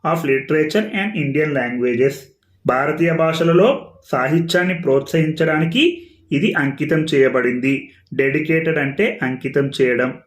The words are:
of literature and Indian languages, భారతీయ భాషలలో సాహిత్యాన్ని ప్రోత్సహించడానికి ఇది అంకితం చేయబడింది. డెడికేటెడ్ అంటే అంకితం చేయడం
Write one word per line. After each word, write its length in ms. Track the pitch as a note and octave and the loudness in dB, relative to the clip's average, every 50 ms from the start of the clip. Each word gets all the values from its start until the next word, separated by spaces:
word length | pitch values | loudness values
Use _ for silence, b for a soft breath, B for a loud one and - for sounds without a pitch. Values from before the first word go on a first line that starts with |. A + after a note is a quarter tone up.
| - D#3 | 0 -2
of 120 | E3 E3 D#3+ C#3 | -2 -2 0 0
literature 540 | C3+ C3+ C3+ - D#3 D#3 D#3 D3+ - G#3+ G#3+ G#3 - G3 | 0 0 0 0 0 0 2 2 2 0 0 0 -4 -4
and 100 | G3 G#3+ G#3 E3 D3 | -4 -2 -2 -2 -4
Indian 280 | C#3 C3 D3 D3+ D3+ C#3+ C3+ | -2 0 0 -2 0 0 -2
languages, 560 | B2 A#2+ B2 B2 B2 B2 A#2+ A#2 C3 C3+ - - - - _ _ _ _ _ _ _ | -2 -2 -2 -2 0 0 2 2 2 0 0 -4 -14 -20 _ _ _ _ _ _ _
భారతీయ 460 | - B2 C3 C#3+ D3 D3+ D#3+ E3+ E3 E3 D#3+ | 0 0 0 0 -2 0 0 0 0 2 2
భాషలలో 480 | D#3+ D#3+ D#3+ E3+ E3+ E3 E3 F3 G3 B3 C#4 - - - - - _ - | 2 0 0 0 2 4 4 6 6 4 2 0 -4 -14 -20 -20 _ -4
సాహిత్యాన్ని 640 | - C3 B2+ C3+ D#3 E3+ E3 E3 - F3+ F3+ F#3 F#3 E3 F3 | -2 -2 0 2 2 0 0 2 0 0 0 0 -2 -2 0
ప్రోత్సహించడానికి 960 | C#3 C3+ C#3 C3+ - - E3 D#3+ D#3 D3+ - D#3+ D#3+ D#3 D#3 D#3+ E3 - B3+ D#4 F4 F4 B B B B B B _ - | 0 0 0 0 0 0 0 0 0 0 0 0 0 2 0 0 0 2 2 2 2 0 B B B B B B _ -2
ఇది 120 | - F3 G#3 - E3 | 0 0 0 0 0
అంకితం 400 | C#3+ C#3 C#3 - D3+ C#3+ E3 D#3 D3+ D#3 | -2 -2 -2 -4 -2 0 0 0 0 0
చేయబడింది. 640 | - C#3 C3+ B2+ B2+ B2+ B2 B2 B2 B2+ B2 C#3 C#3 C3+ - B B B B B - C3 | 2 2 2 2 2 0 0 0 -2 -2 -2 -2 -2 -2 -6 B B B B B -4 -2
డెడికేటెడ్ 600 | C3+ C3+ C3+ D3+ D#3 - D#3+ D#3+ D#3+ D#3+ D#3 D3+ C#3+ | 0 0 0 -2 -2 0 -2 0 0 0 -2 -2 -2
అంటే 200 | C3+ C#3 - G3+ A#3 G#3+ - D3 | -4 -2 -2 -2 -2 -2 -4 -4
అంకితం 380 | B2+ C3 B2+ - C3+ B2+ C#3+ C#3 C#3 C3+ | -6 -6 -4 -6 -4 -2 0 -2 -2 0
చేయడం 320 | - C3+ B2+ B2 A#2+ B2+ B2+ C#3+ - _ | 0 0 2 2 0 0 -2 -4 -8 _